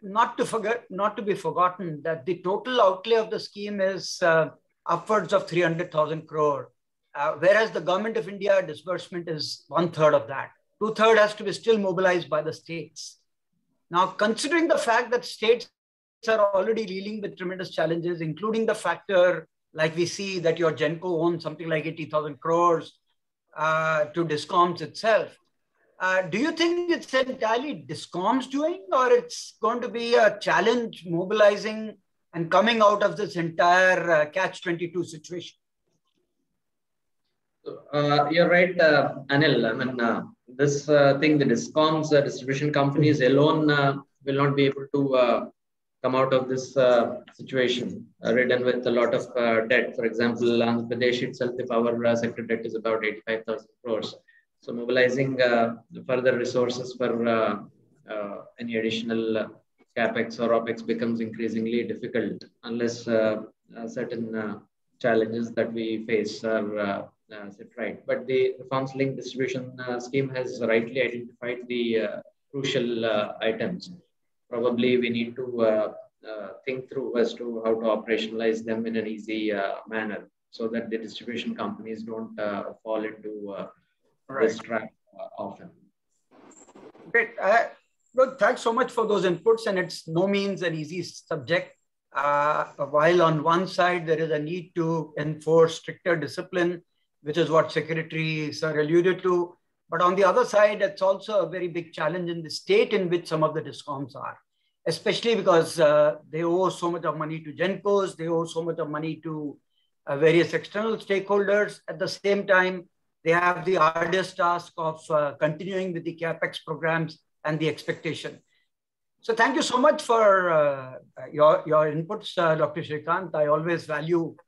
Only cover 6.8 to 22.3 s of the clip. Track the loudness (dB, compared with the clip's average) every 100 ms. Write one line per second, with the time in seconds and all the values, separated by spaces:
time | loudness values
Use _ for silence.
6.8 | _ _ _ -6 -4 2 4 4 4 -2
7.8 | -2 -2 -2 -4 -6 -4 2 2 0 -8
8.8 | -8 -8 -8 -10 -8 -6 -8 -10 -4 0
9.8 | 0 4 4 4 0 -8 -10 _ _ -6
10.8 | -4 2 6 6 4 2 -6 -4 2 2
11.8 | 2 2 2 2 0 -4 -4 -8 -10 -12
12.8 | -12 -14 -18 -18 _ _ _ _ _ _
13.8 | -2 0 0 2 0 0 0 2 4 2
14.8 | 2 0 2 -2 -4 -4 2 2 0 _
15.8 | _ _ _ _ 0 2 4 2 0 -2
16.8 | -2 -6 -8 -8 -10 -8 -8 -6 -8 -2
17.8 | 0 0 -4 -4 -6 -4 -4 0 0 -2
18.8 | -2 -4 0 4 4 2 -6 _ _ -2
19.8 | -2 0 -2 -2 -6 -2 0 2 0 0
20.8 | -2 -2 -4 0 0 0 -6 -10 -4 -4
21.8 | -4 -8 -4 -4 -4